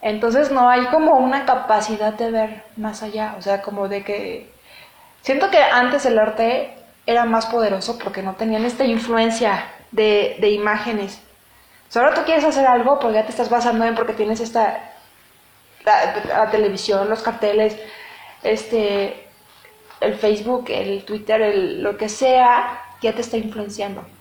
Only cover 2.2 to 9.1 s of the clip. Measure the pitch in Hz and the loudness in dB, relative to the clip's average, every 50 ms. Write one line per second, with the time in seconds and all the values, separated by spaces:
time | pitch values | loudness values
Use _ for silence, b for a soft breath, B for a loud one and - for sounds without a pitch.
2.2 | 233 226 226 220 220 214 214 - - - - - 214 214 214 - 220 214 202 220 | -4 -2 0 -2 -2 -2 -4 -12 -18 -20 -14 -10 -8 -8 -8 -8 -12 -10 -8 -6
3.2 | 214 214 214 196 185 196 196 196 196 - 208 202 196 196 202 202 196 - 202 202 | -6 -6 -8 -10 -4 -2 -2 -2 -2 -6 -6 -4 -4 -4 -4 -6 -6 -6 -8 -6
4.2 | 202 - 90 - - - - _ B B B B B B B B B B B _ | -6 -8 -10 -12 -12 -16 -20 _ B B B B B B B B B B B _
5.2 | _ - 269 277 359 392 381 330 285 - - 247 247 254 254 285 269 262 226 220 | _ -2 0 2 2 4 6 6 6 6 4 4 4 2 0 0 0 2 2 4
6.2 | 214 214 214 - 226 226 247 262 - - - - - - _ _ _ - 233 233 | 2 2 0 0 0 0 0 -2 -4 -8 -12 -20 -20 -20 _ _ _ 0 0 2
7.2 | 240 226 226 226 226 - 240 240 226 208 196 190 190 - 233 233 - 233 208 196 | 2 2 0 0 0 0 0 0 0 0 0 -2 -4 -6 -8 -6 -8 -8 -8 -6
8.2 | 190 190 190 - 226 226 220 214 220 240 240 - 269 254 226 226 226 - | -8 -8 -6 -4 -2 -2 0 0 0 -2 0 0 0 0 0 0 -2 0